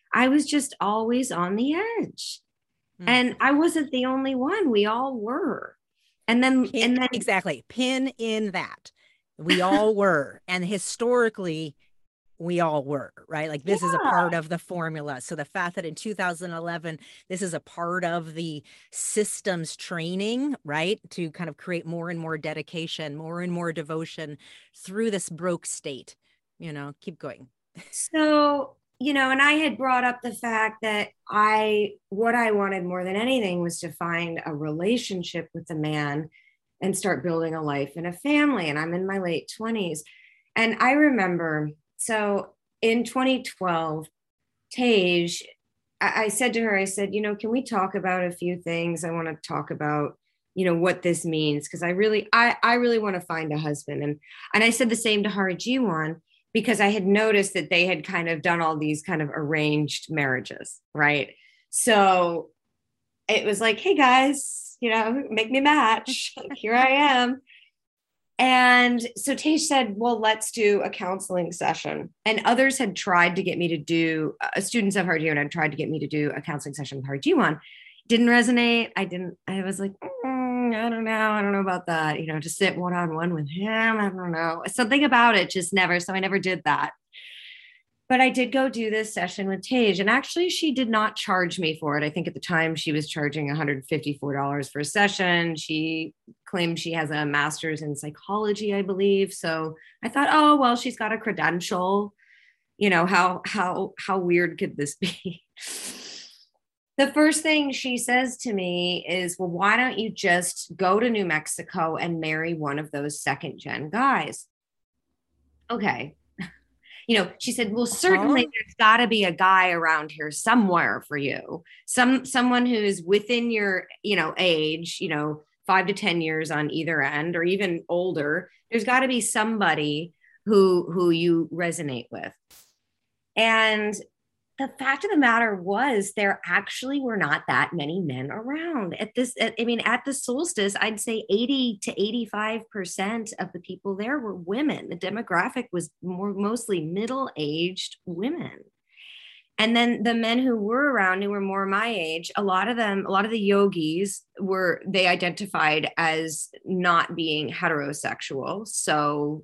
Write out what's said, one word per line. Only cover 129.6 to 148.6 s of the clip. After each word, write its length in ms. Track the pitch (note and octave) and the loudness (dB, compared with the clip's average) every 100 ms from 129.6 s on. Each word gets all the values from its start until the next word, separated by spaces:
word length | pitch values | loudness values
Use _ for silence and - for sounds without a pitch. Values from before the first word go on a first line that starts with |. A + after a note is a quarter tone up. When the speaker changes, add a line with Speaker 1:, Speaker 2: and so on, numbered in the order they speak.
| F3+ D#3 D3 D3 E3+ _ _ _ G3+ | 2 2 0 -4 -6 _ _ _ 2
Speaker 1:
who, 440 | G3+ F#3+ F3+ - | 6 6 4 0
who 180 | F3+ F3 | 0 2
you 400 | E3 E3+ E3 D#3+ | 4 4 2 0
resonate 540 | E3 E3+ E3 D3 A#2+ - | -2 -4 -4 -6 -6 -8
with." 220 | A2 - - _ - _ _ _ _ _ _ _ G#3+ | -12 -12 -16 _ -20 _ _ _ _ _ _ _ 0
And 580 | A3+ A3 A3 G#3+ G#3 G3+ - _ _ _ _ - | 4 4 4 2 0 -4 -12 _ _ _ _ -8
the 140 | C4+ - | -8 -4
fact 260 | C4 C#4 | -2 -2
of 60 | G#4 | 2
the 60 | E4 | 4
matter 400 | B3 A3+ A3+ F#3+ | 6 4 2 0
was, 560 | F3 G3+ C#4 G#3+ G3 | -2 0 2 0 0
there 260 | - G3 - E3+ | 0 0 0 -2
actually 540 | F#3 G3+ - C4 C#4+ | -2 -2 -8 -4 -2
were 160 | B3+ G#3 | -2 -2
not 260 | D3 D#3 - | 0 0 2
that 240 | C3 D3 | 0 0
many 280 | E3+ D3 F3+ | -2 -4 -2
men 300 | D#3+ B2+ C#3 | -4 -4 -6
around 640 | G#3+ A#3+ D4+ E4+ C#4+ F3+ - | -8 -6 -6 -4 -4 -6 -6
at 100 | G#3+ - | -6 -2
this. 180 | B3+ - | -4 -2
At, 120 | A3+ A3+ | -4 -2
I 60 | |
mean, 160 | A#3 A#3 | -2 0
at 240 | G#3+ A#3+ | 0 0
the 80 | C#4 | -2
solstice, 640 | C4+ - B3+ E4+ - G3 G3+ | -6 -4 -2 -2 0 -2 0
I'd 200 | G#3+ G#3+ | -2 -2
say 240 | - A3+ - | -4 -6 0
eighty 520 | G#3 B3 C4+ B3 G3+ | 0 2 0 0 -2
to 80 | - - | -8 -4
eighty-five 680 | G#3 A#3+ A3 G#3 G#3+ A3+ A3+ | -2 -2 -4 -4 -4 -4 -8
percent 640 | G#3 F3+ - G3 A#3 G#3+ - | -8 -8 -4 -4 -4 -8 -8
of 80 | F3+ | -8
the 60 | F3 | -8
people 380 | - F#3 G3 F#3+ | -14 -10 -8 -6
there 240 | A3+ D4 | -4 -4
were 160 | A3 F#3 | -6 -8
women. 540 | F3 A3+ D4+ D#3+ - | -6 -2 -2 -4 -8
The 60 | F3 | -8
demographic 680 | F#3+ G#3+ - F3 G#3 B3+ A#3+ | -6 -6 -2 0 0 -4 -6
was 180 | F3 E3 _ | -6 -8 _
more, 280 | F3 F3+ G3+ | -10 -6 -6
mostly 520 | G3 G3+ A#3 - F3+ | -4 -4 -4 -4 -4
middle-aged 1120 | D#3 F#3+ A3+ C4 C4 D3+ D3 D#3+ F3 F#3 - - - | -2 -4 -4 -4 -6 -6 -4 -2 -4 -4 -12 -14 -12
women. 460 | E3+ A#3+ E4 D3 - | -6 -6 -6 -10 -14